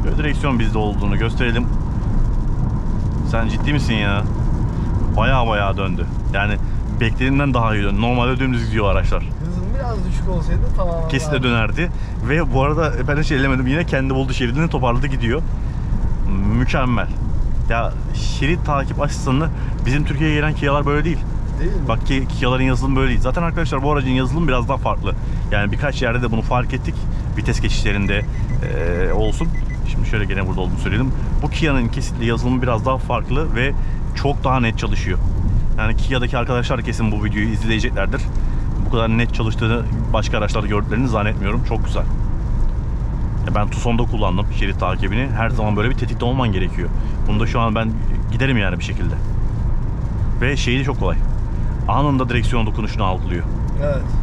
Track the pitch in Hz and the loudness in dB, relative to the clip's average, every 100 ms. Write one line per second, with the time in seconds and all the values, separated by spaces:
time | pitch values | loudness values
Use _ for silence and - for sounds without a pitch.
0 | - 151 151 139 147 120 110 135 104 101 | 2 0 0 0 0 2 2 2 0 0
1 | 107 107 110 - 123 117 - - - - | 0 0 0 0 0 0 0 0 -2 -2
2 | - - - - - - - - - - | 0 2 2 2 0 0 0 0 -2 0
3 | - - - 113 113 113 147 147 123 110 | -2 -2 0 0 0 0 0 0 0 0
4 | 104 101 101 - - - - - - - | 0 0 0 0 0 0 -2 -2 -2 0
5 | - 107 117 135 117 104 98 95 95 90 | 0 2 2 2 2 2 0 0 -2 -2
6 | 90 - - 98 101 104 - - - - | -2 -2 -2 0 0 0 0 -2 -2 0
7 | 117 - 131 139 143 120 113 107 101 101 | 0 0 0 2 2 2 2 0 0 0
8 | 117 123 123 131 131 120 113 110 101 92 | 2 2 0 0 0 0 0 0 2 2
9 | - 90 - - - - - - - - | 2 0 -2 -4 -4 -4 -2 -2 -2 -2
10 | 190 190 - 175 - - - - 180 170 | -2 0 0 0 0 2 2 2 2 0
11 | - 135 - 135 127 117 110 110 175 - | 0 0 0 0 2 2 2 0 -2 -2
12 | - - 110 151 160 127 139 156 156 131 | -4 -4 0 0 2 2 2 2 0 0
13 | 131 147 151 139 135 131 127 147 170 151 | 0 0 2 2 2 2 0 0 0 0
14 | 131 131 131 - 120 135 160 147 127 120 | 0 0 0 0 0 0 0 0 2 2
15 | 143 120 117 139 - - - - - - | 0 0 0 0 -2 -2 -4 -4 -2 0
16 | - - - 98 98 117 131 151 127 113 | 0 0 0 2 2 2 2 0 0 0
17 | 92 - - - - - - 117 101 - | -2 -2 -2 0 0 0 0 0 0 -2
18 | - - - - 135 170 - 143 135 - | -4 -2 -2 0 0 0 0 0 -2 -2
19 | 143 - 139 131 160 - - - 120 143 | -2 -2 0 0 0 -2 -4 -2 0 0
20 | 151 135 156 151 151 151 143 143 143 147 | 0 0 2 2 0 0 0 2 2 2
21 | 165 156 - - - - 131 - 131 113 | 2 0 -2 -2 -2 -2 0 0 0 0
22 | - 135 127 - 123 127 131 123 135 131 | 0 0 0 0 0 2 2 2 2 2
23 | 135 123 131 180 170 170 147 143 143 147 | 2 2 2 2 0 0 0 0 0 0
24 | 131 127 127 156 147 127 117 131 117 101 | 0 0 0 0 2 2 0 -2 0 -2
25 | - - - - - 104 104 107 143 127 | -2 -2 -2 -2 0 0 0 0 -2 0
26 | 123 120 123 110 - 123 117 127 - - | 0 0 0 0 0 0 0 -4 -4 -4
27 | - - - - 123 - 104 - 107 101 | -2 -2 -2 -2 0 0 2 2 2 0
28 | 98 101 - - - - - - 85 87 | 0 0 -2 -2 0 0 0 -2 0 0
29 | 90 107 110 - 165 - - - - - | 2 2 2 2 0 0 -2 -2 -2 0
30 | - 110 98 98 92 92 90 92 101 107 | 0 0 0 0 -2 -2 -2 0 0 0
31 | 131 - - - - - 160 135 117 - | 0 -2 0 0 0 0 2 2 0 -2
32 | - - 117 113 123 123 127 110 117 131 | -4 -2 0 0 0 0 0 0 0 -2
33 | - 120 - 135 160 135 131 135 - - | -2 -2 0 0 0 0 0 0 0 -2
34 | - - 139 139 135 127 120 107 101 101 | -2 -2 -2 0 0 2 0 0 0 0
35 | - 90 - - - - - - 110 110 | 0 0 0 0 2 2 2 2 2 2
36 | - 131 123 127 120 123 117 120 117 113 | 2 2 0 -2 0 0 0 -2 -2 -2
37 | 110 107 104 104 110 104 113 110 104 101 | 0 0 0 0 0 0 0 0 0 0
38 | 98 131 - - - - - - - 117 | 0 0 -2 0 0 0 -2 -2 0 0
39 | 113 113 113 - 117 - 113 117 113 110 | 2 2 0 0 -2 0 0 0 -2 -2
40 | - 110 104 113 104 117 104 104 104 107 | 0 0 0 0 0 -2 0 -2 0 -2
41 | 131 113 101 110 101 113 - 113 - - | 0 0 0 -2 -2 0 0 0 0 0
42 | - - 107 - - - - - - - | 0 0 0 -2 0 0 0 0 -4 -4
43 | - - - - 170 208 208 - - 226 | -4 -2 -2 -2 0 0 0 0 0 2
44 | 120 113 101 92 101 - 101 92 92 113 | 0 0 0 0 0 0 0 0 -2 0
45 | 98 107 131 110 113 113 107 104 113 131 | 0 0 0 0 0 0 0 0 0 0
46 | 117 113 120 131 120 139 85 - 90 - | -2 0 0 2 0 0 0 0 0 0
47 | - - - 107 113 127 113 110 113 110 | 0 0 2 2 2 2 0 0 0 0
48 | - - - 113 135 120 95 87 - - | 0 0 0 0 2 2 0 0 -2 -2
49 | 87 82 - - - - - - - - | 0 0 0 0 0 0 0 0 0 -2
50 | - - - - 123 147 120 127 127 120 | -2 -2 0 0 0 2 0 0 0 0
51 | 95 78 - - - - - - - 113 | 0 2 2 0 -2 -2 -2 -2 0 2
52 | 147 131 123 120 110 117 107 107 104 - | 2 2 0 0 2 2 0 0 -2 0
53 | 98 90 87 87 85 82 - - 147 - | 0 0 -2 -2 -2 -2 -2 0 0 -2
54 | - - | 0 -2